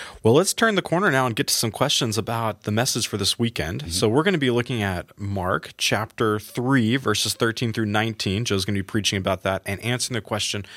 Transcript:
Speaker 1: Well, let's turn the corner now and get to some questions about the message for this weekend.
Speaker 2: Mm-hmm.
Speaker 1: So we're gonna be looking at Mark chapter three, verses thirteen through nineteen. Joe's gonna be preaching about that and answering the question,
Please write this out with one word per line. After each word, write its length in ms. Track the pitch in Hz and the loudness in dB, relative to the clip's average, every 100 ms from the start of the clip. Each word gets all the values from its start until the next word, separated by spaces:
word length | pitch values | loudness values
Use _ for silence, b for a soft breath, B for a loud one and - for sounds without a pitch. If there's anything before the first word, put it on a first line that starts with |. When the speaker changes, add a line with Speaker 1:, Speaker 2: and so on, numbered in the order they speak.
| B B | B B
Speaker 1:
Well, 100 | 110 | 6
let's 220 | 135 196 - | 6 4 2
turn 180 | 226 | 2
the 80 | 196 | 2
corner 300 | - 170 202 | 2 2 4
now 160 | 135 127 | 4 2
and 80 | 113 | 0
get 100 | 143 | 0
to 40 | |
some 160 | - 117 | 0 -2
questions 480 | - 135 - 120 107 | 0 0 2 0 -2
about 460 | 101 117 113 104 | -2 -2 -2 -2
the 80 | 110 | -2
message 340 | 107 131 123 107 | 0 0 -2 -4
for 100 | 104 | -2
this 220 | 98 - | -2 0
weekend. 440 | 117 - 78 123 | -2 -2 -4 -6
Speaker 2:
Mm-hmm. 100 | 80 | -6
Speaker 1:
So 180 | 82 113 | 0 2
we're 140 | 123 | 4
gonna 160 | 175 180 | 2 2
be 100 | 131 | 2
looking 320 | 120 117 123 | 0 0 -2
at 380 | 101 87 - - | -2 -2 -6 -10
Mark 540 | 101 98 90 104 - - | -6 -2 0 -2 -4 -6
chapter 640 | - 107 107 - 113 107 | -2 0 -2 0 0 0
three, 560 | - - 123 135 110 135 | -4 -4 2 4 4 2
verses 400 | 104 107 107 - | 0 -2 -2 0
thirteen 360 | 113 110 117 | -2 0 -4
through 140 | 110 107 | -2 0
nineteen. 580 | 107 110 110 104 95 | 0 0 -2 -2 -2
Joe's 220 | 120 98 92 | 0 0 0
gonna 140 | 101 | -2
be 20 | |
preaching 380 | 92 110 95 101 | -2 -2 0 0
about 240 | 95 92 | -2 -2
that 180 | 95 95 - | -2 -2 -4
and 120 | 98 | -6
answering 340 | 113 123 - 120 | -4 -4 -4 -6
the 60 | |
question, 440 | - 107 - 104 101 | -4 -4 -2 -6 -8